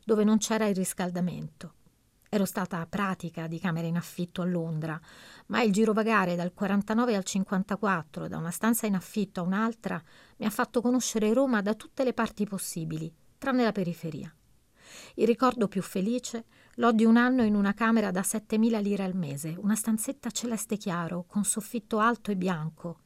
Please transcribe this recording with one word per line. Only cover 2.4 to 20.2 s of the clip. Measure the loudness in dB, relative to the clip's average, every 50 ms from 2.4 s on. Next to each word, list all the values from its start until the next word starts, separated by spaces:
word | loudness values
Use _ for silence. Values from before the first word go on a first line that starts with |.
| 0
stata | 0 -2 -4 -4 -4 -4 -6 -6
pratica | -4 -4 -4 -2 -2 -4 -4 -6 -10 -8 -8 -8
di | -6 -6 -4
camere | -2 -2 -2 0 -2
in | -2 -2
affitto | -2 -4 -4 -6 -8 -8 -6 -4 -4 -2
a |
Londra, | 0 0 -2 -2 -2 -4 -4 -4 -6 -6 -8 -12 -16 -20 -20 -20 -20 -20 -20 -10
ma | -4 0 2 2
il | 4 4
girovagare | 4 4 4 4 2 2 4 4 2 2 2 0
dal | -2 -2 -4 -4
quarantanove | -2 -2 0 2 0 0 2 2 2 2 2 2
al | 0 -2
cinquantaquattro, | -2 -2 -2 -2 0 0 -2 -2 -2 -2 -2 0 0 0 0 -2 _ -10 -10 -8 -8
da | -6
una | -6 -6 -6
stanza | -6 -2 0 2 2 2 2
in | 0 0
affitto | 0 -2 -4 -4 -4 -4 -2 -2 -4
a | -2
un'altra, | -2 0 0 0 -2 -4 -4 -6 -6 -6 -6 -10 -14 -20 -20 -20 -20 _
mi | -4 -4
ha | -4
fatto | -2 -2 -2 0 0 0 2
conoscere | 4 2 2 2 0 0 2 2 4 4
Roma | 4 4 4 4 2 2
da | 0 -2
tutte | -4 -6 -12 -4 -2 -2
le | -2 0
parti | 0 -2 -4 -2 -4 -4
possibili, | -4 -4 -6 -8 -8 -8 -6 -6 -6 -6 -6 -8 -8 -12 _ _ _ _ -8
tranne | -4 0 2 2 2
la | 2 2
periferia. | 0 -2 -4 -4 -6 -8 -10 -8 -8 -10 -12 -16 _ _ _ _ _ _ _ _ _ -20 -20 -20 -20 -20 -12 -4
Il | 0 2
ricordo | 4 4 4 4 2 2 2 0 0
più | 0 -2 -4
felice | -4 -2 -2 -2 0 -2 -2 -4 -6 -10 -10 -12 _ _ -20 -20 _ -4
l'ho | 2 2 4 6
di | 6 8
un | 8 8 8
anno | 6 4 4 4 4
in | 4 4
una | 4 2 2 2
camera | 0 2 2 2 2 2 0
da | 0 -2 -2
settemila | -2 -2 -4 -4 -2 0 2 2 4 2 2
lire | 0 0 -2 -2 -2
al | -2 -2
mese, | -4 -4 -4 -4 -6 -6 -6 -6 -4
una | 0 0 0
stanzetta | 0 0 0 0 0 -2 -4 -6 -8